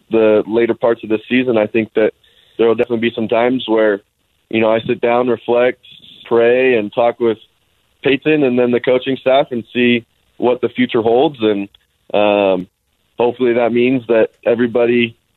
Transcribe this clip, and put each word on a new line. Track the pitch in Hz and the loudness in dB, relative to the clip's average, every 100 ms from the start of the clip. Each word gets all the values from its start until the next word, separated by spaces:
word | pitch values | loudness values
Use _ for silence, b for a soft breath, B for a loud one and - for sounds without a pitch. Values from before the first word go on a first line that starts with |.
| - | -4
the | 110 110 107 101 | 0 2 2 0
later | 113 113 | -2 -2
parts | 110 110 117 | 0 -2 -2
of | 107 | -4
the | 107 - | -6 -2
season, | 127 127 110 | -2 0 0
I | 107 | 0
think | 113 107 | -2 -2
that | 113 107 _ b b b - | 0 -2 _ b b b -2
there | 113 | 0
will | |
definitely | 113 120 117 117 | 0 -2 -2 -4
be | |
some | 120 107 | -4 -4
times | 113 123 131 110 | 0 0 -2 -2
where, | 110 107 101 _ _ _ _ - | 0 0 -2 _ _ _ _ -8
you | 110 | -2
know, | 110 | 0
I | 113 | -2
sit | 117 117 | -4 -4
down, | 117 120 127 | -2 0 0
reflect, | 110 - 120 127 - - - - - - | -4 -2 0 0 -4 -18 -20 -20 -20 -2
pray, | 117 117 127 131 117 | 2 2 2 2 0
and | 104 | -2
talk | - 120 113 | -2 -2 0
with | 117 107 - _ _ _ _ _ | -2 -4 -10 _ _ _ _ _
Peyton | - 135 156 151 | -4 -2 0 0
and | 131 123 | 0 0
then | 123 | 0
the | 120 | 0
coaching | 135 127 135 131 | 0 -2 -2 -4
staff | 131 135 - | 0 0 0
and | 120 110 | -6 -6
see | 123 123 120 - _ _ - | -2 0 0 -4 _ _ -4
what | 117 123 | -2 0
the | 117 | -4
future | - 123 120 | -2 -2 0
holds. | 113 120 127 131 | 0 2 0 0
And, | 107 101 98 _ _ _ - | -2 -2 -6 _ _ _ -6
um, | 101 104 101 98 92 92 _ _ _ _ - | 0 2 2 2 0 -4 _ _ _ _ -4
hopefully | 120 120 123 | -4 0 -2
that | 120 113 | 0 0
means | 120 123 131 117 | 0 0 -2 0
that | 113 104 _ | 0 0 _
everybody | 107 117 120 120 117 120 117 - _ | -2 0 0 0 0 0 -2 -6 _